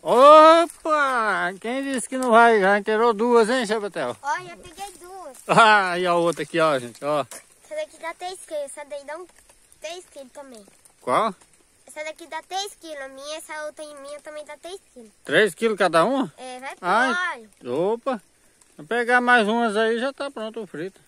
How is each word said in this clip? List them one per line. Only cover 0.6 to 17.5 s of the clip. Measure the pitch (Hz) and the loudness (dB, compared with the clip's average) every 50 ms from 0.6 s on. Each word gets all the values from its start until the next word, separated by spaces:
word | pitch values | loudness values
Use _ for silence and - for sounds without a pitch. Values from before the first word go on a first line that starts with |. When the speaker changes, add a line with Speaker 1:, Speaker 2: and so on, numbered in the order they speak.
| 339 320 - - - 330 311 302 285 269 262 240 220 214 190 175 233 - 196 185 | 4 0 -4 -10 -4 -2 0 0 0 0 0 -2 -2 -2 -2 -2 -2 -4 -6 -8
Speaker 1:
Quem | - 220 247 269 277 | -8 -8 -6 -6 -6
disse | 277 269 247 - - | -6 -6 -6 -8 -8
que | - 262 | -8 -6
não | 254 254 220 | 0 4 6
vai? | 226 233 233 226 214 | 6 8 8 6 4
Já | 190 190 202 | 4 2 2
inteirou | 208 196 - 220 214 226 240 226 | 0 0 -2 0 2 2 2 2
duas, | 196 226 247 240 233 226 202 | 0 0 2 4 4 4 4
hein, | 247 262 240 | 0 -2 -2
Chabatel? | 185 214 226 202 202 - 170 143 123 117 - | -2 -4 -4 -6 -8 -8 -6 -6 -6 -8 -8
Speaker 2:
Ó, | - 247 302 349 | -8 -8 -8 -8
já | 359 349 339 | -8 -14 -18
peguei | - - 359 330 370 392 403 370 - | -20 -20 -20 -18 -16 -16 -16 -16 -20
duas. | 349 359 381 381 359 294 254 - - | -20 -20 -20 -18 -18 -20 -20 -20 -4
Speaker 1:
Ah, | - 170 175 226 214 214 208 196 185 175 | 0 4 6 6 6 6 4 2 0 -2
e | 175 180 | -2 -2
a | 180 170 | 0 0
outra | 175 170 170 160 - 156 | 2 0 0 -2 -4 -8
aqui, | - - 170 | -6 -2 0
ó, | 160 160 147 131 | 2 2 0 0
gente, | 120 117 113 - - | -4 -8 -14 -10 -6
ó. | 143 151 147 131 - - - - _ _ _ _ | -4 -4 -4 -4 -6 -10 -20 -20 _ _ _ _
Speaker 2:
Essa | _ 311 | _ -10
daqui | 302 311 302 - 311 - | -10 -10 -10 -12 -14 -12
dá | 330 339 | -12 -12
três | _ 359 359 381 359 - | _ -12 -14 -14 -14 -16
quilos, | - 320 294 285 | -10 -8 -8 -8
essa | 269 - - 294 | -10 -12 -18 -16
daí | 277 285 285 277 | -14 -14 -16 -14
dá | 269 294 | -14 -14
um | 330 370 339 _ _ _ _ _ _ _ _ _ _ | -14 -14 -18 _ _ _ _ _ _ _ _ _ _
três | - 302 339 359 349 | -14 -14 -14 -14 -16
quilos | _ _ 294 277 247 _ | _ _ -20 -20 -20 _
também. | 285 277 269 247 220 202 - _ _ _ _ _ _ | -20 -20 -18 -20 -20 -20 -20 _ _ _ _ _ _
Speaker 1:
Qual? | _ - 127 160 208 226 190 _ _ _ _ _ _ _ _ _ _ | _ -2 -2 0 0 -2 -6 _ _ _ _ _ _ _ _ _ _
Speaker 2:
Essa | - - 302 302 | -20 -16 -14 -14
daqui | 311 311 - 339 | -14 -14 -16 -18
dá | 277 311 320 311 | -16 -16 -16 -14
três | _ 359 381 403 415 - | _ -10 -10 -10 -10 -14
quilos, | _ 349 330 311 285 | _ -18 -18 -16 -16
a | 269 269 | -16 -16
minha, | 269 269 277 294 311 | -16 -18 -16 -14 -14
essa | 320 320 - 311 311 302 | -14 -14 -14 -14 -12 -12
outra | 302 302 - 311 | -14 -14 -16 -18
em | 294 294 285 | -18 -18 -18
minha | 277 277 294 294 | -18 -18 -18 -18
também | _ 320 302 302 302 | _ -16 -16 -16 -16
dá | 294 302 | -16 -20
três | 302 _ 339 370 392 _ _ _ | _ _ -16 -16 -16 _ _ _
quilos. | 247 233 214 _ _ _ | -20 -20 -20 _ _ _
Speaker 1:
Três | - 135 170 214 202 165 | 0 2 2 2 2 -2
quilos | - 226 226 214 185 | -2 -2 -2 0 0
cada | 202 180 160 165 165 | 0 2 4 2 2
uma? | 220 269 269 262 170 _ | 2 0 -2 -4 -6 _
Speaker 2:
É, | - 254 254 254 254 | -16 -16 -14 -14 -14
vai | 254 277 370 | -14 -16 -16
pro | _ - 175 | _ -4 0
Speaker 1:
Ai, | 190 220 247 262 - 359 370 349 311 247 220 214 | 0 2 2 0 -2 -2 -4 -6 -6 -10 -14 -20